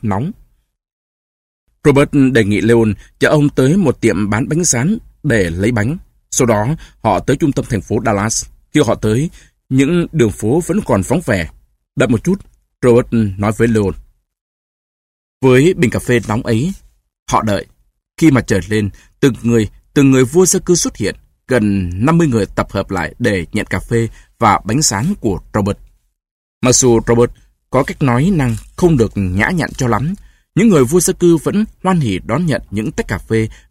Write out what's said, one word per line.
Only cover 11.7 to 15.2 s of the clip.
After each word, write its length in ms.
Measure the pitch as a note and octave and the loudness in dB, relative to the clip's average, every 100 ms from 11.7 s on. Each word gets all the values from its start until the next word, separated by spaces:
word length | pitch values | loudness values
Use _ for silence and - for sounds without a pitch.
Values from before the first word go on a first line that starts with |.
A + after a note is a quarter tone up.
| _ _ - | _ _ -2
"Đợi 120 | - | 0
một 160 | B3 | 0
chút," 100 | E3+ G3+ - _ _ _ | -2 -4 -6 _ _ _
Robert 240 | B2+ A#2+ B2+ A#2 G#2 F#2+ | 2 4 2 -2 -2 -2
nói 140 | G#2 G#2+ | -4 0
với 120 | A#2 | 0
Leon. 240 | G#2+ G2 - - _ _ _ _ _ _ _ _ _ _ _ | 0 -2 -4 -14 _ _ _ _ _ _ _ _ _ _ _